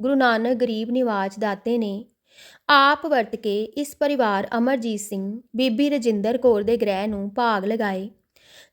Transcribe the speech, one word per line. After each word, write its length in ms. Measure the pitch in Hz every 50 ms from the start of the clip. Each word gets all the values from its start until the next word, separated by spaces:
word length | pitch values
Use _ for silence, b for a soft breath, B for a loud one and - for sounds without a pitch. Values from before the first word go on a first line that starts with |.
ਗੁਰੂ 140 | 214 262 277
ਨਾਨਕ 420 | 269 262 240 226 220 226 240 262
ਗਰੀਬ 340 | 226 247 233 226 214 220 226
ਨਿਵਾਜ 440 | 247 254 254 233 214 196 190 196 196 208
ਦਾਤੇ 380 | 220 214 196 196 - 226 233 240
ਨੇ 260 | 226 208 196 202 240 - _ _ _ B B B B B B B B -
ਆਪ 380 | 285 277 277 277 294 294 -
ਵਰਤ 300 | 330 294 254 220 226 233
ਕੇ 280 | 220 - 214 202 208 214
ਇਸ 320 | 214 - - 294 285 -
ਪਰਿਵਾਰ 520 | - 294 285 294 262 247 214 202 196 202 - - 233
ਅਮਰਜੀਤ 420 | 233 254 269 262 226 233 220 208
ਸਿੰਘ, 420 | - - 208 196 190 196 208 233 - _ -
ਬੀਬੀ 340 | 220 262 262 220 214 285 294
ਰਜਿੰਦਰ 480 | 285 285 226 240 220 208 196 214 247 254
ਕੌਰ 240 | 247 254 233 202 208
ਦੇ 140 | 208 233
ਗ੍ਰਹਿ 300 | 233 226 208 196 190 202
ਨੂੰ 280 | 214 214 202 196 202 196
ਭਾਗ 300 | - 240 233 220 196 185
ਲਗਾਏ। 460 | 202 220 226 226 202 190 185 190 214 - _ _ _ _ b b b b b b b